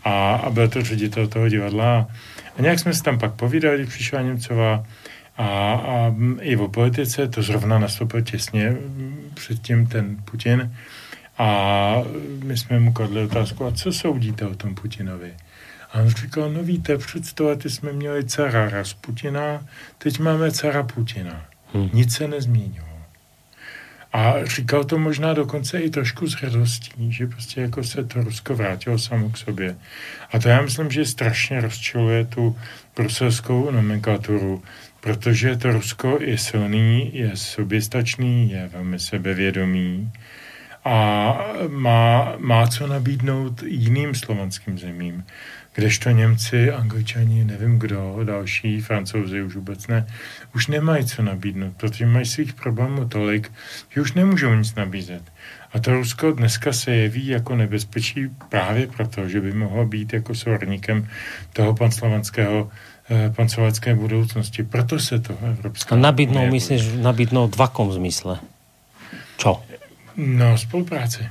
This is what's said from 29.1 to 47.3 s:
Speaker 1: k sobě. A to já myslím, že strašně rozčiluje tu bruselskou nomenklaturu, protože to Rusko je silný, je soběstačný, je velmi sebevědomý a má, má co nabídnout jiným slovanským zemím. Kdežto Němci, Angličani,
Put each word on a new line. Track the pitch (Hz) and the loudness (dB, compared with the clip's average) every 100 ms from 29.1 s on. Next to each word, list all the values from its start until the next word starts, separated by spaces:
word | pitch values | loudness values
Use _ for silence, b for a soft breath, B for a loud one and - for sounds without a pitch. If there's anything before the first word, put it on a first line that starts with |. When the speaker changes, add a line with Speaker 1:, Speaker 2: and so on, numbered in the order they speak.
| 117 107 | 0 0
Speaker 1:
k | 110 | -4
sobě. | - 95 92 90 B B B B B | -6 -4 -4 -6 B B B B B
A | 117 | 2
to | 120 | 6
já | 123 | 6
myslím, | 143 143 151 | 4 0 -2
že | 135 | 0
strašně | 147 - 117 117 - 131 | -2 0 -2 0 -2 -2
rozčiluje | 113 - - 120 113 117 | -2 -4 -4 0 2 2
tu | 117 123 117 117 B B B - | 0 0 0 0 B B B -2
bruselskou | 117 - 123 117 - 123 143 | -2 2 0 0 0 0 2
nomenklaturu, | 123 107 104 107 104 107 104 95 95 B B B _ | 2 2 2 0 0 0 0 0 -4 B B B _
protože | 110 107 120 117 117 120 | -4 -2 2 2 2 2
to | 127 | 2
Rusko | 110 - - 131 143 | 0 -2 -4 0 0
je | 139 107 | 0 -2
silný, | - 110 101 107 113 117 120 | -2 -2 0 4 4 4 0
je | 131 113 | -2 -4
soběstačný, | 95 - - 98 107 107 127 117 - 127 120 113 | -4 -8 -4 0 0 0 -2 -2 0 2 2 2
je | 95 90 | 0 -8
velmi | 90 92 90 | -6 -6 -4
sebevědomý | - 98 92 92 95 95 92 92 90 92 110 B B B B B B B | -4 -4 -2 0 0 0 0 0 0 -2 -6 B B B B B B B
a | 135 113 107 104 107 - - - 170 | 0 2 4 2 2 0 -4 -4 -4
má, | 139 123 117 117 120 120 - | 0 4 6 6 4 2 -2
má | 127 117 117 | 2 4 4
co | - 143 | 0 -2
nabídnout | 139 127 135 131 135 131 120 | 0 0 0 0 0 -2 -6
jiným | - 143 113 131 147 | -6 0 2 2 0
slovanským | 123 - 104 95 95 - 92 | -4 -4 -4 -4 -6 -8 -8
zemím. | 87 87 87 87 92 B B B B | -8 -8 -8 -8 -12 B B B B
Kdežto | - 107 - 123 | 0 0 2 4
Němci, | 117 113 113 - 120 117 | 6 6 4 2 2 2
Angličani, | 113 110 113 113 120 113 | 2 -2 -2 -2 2 2